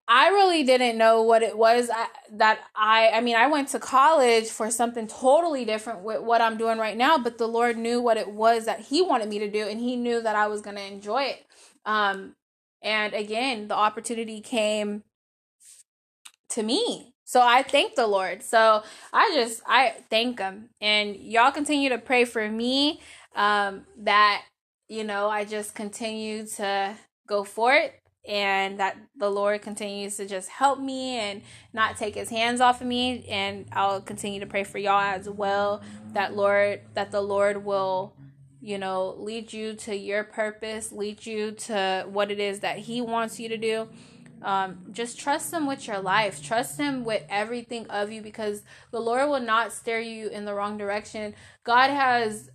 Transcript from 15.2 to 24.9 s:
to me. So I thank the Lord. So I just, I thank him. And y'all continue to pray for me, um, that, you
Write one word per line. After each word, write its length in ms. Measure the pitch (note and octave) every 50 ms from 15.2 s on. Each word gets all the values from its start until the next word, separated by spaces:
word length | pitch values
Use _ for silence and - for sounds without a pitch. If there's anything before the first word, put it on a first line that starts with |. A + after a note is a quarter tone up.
| _ _ _ _ _ _ _ _ _ - - - _ _ _ _ _ _ _ _ - - _ _ _ -
to 140 | - A#3+ G#3+
me. 500 | A3 B3+ G4 A#4+ G#4 G3+ E3 - - _ _ _
So 180 | - - B3+ B3
I 180 | A#3+ A#3+ B3+
thank 320 | C4+ - - C#4+ F4+ A4 -
the 140 | C4+ A#3 G#3+
Lord. 340 | G3+ F#3+ F#3+ F3 F3 G#3+
So 400 | - - - A3+ A3 A3 G#3+ G#3+ G#3+ - - - - - -
I 180 | B3 F4 A4+ E4+
just, 260 | C#4+ A3+ A#3+ A#3 - - -
I 260 | G#3+ B3 C4+ A#3 - - - -
thank 300 | A3+ A3 A#3 B3+ A#3+ A#3+
him. 300 | F#3+ F#3+ F#3+ G#3 A3 - _ -
And 340 | G#3 G#3+ G#3+ G#3+ G#3 G#3 G3+
y'all 360 | - - G3+ G#3+ A3+ A#3 C4+
continue 380 | C#4+ D#4 D4 D#4 D4+ C#4 C#4 C4+
to 100 | B3 A3+
pray 260 | - - C4 B3 A#3+
for 240 | A#3+ - A#3 G#3+ G#3+
me, 520 | A3 A3+ A#3 B3 C4 C#4 C#4+ D4 E4+ - - - - - - _ -
um, 500 | G#3 G3+ G#3 G#3 G#3 G3+ G3 G3 F#3+ - _ - -
that, 460 | G#3 G#3+ G3+ G#3 G#3 G#3 G3+ - - - _ _ _ _ _ _ _
you 160 | -